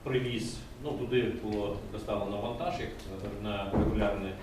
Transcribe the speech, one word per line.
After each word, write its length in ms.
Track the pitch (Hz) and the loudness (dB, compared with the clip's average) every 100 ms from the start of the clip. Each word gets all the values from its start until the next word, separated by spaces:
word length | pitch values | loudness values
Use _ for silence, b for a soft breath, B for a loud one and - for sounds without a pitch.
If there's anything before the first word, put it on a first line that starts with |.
привіз, 540 | 135 127 123 120 - - - - | 2 2 2 0 -2 -6 -10 -8
ну, 80 | 147 | -4
туди 300 | 123 117 123 113 - | -2 4 4 4 0
було 340 | 107 104 101 101 - | 0 0 0 -2 -4
доставлено 500 | 104 - 104 101 101 | -6 -2 0 0 0
вантаж, 380 | - - - - | -2 0 -2 0
як 100 | 113 - - 95 95 101 | -4 -6 -8 -6 -6 -4
на, 60 | 104 | -2
на 220 | 101 98 | -2 2
регулярних 600 | 104 104 104 104 101 98 95 | 4 4 4 4 2 -2 -4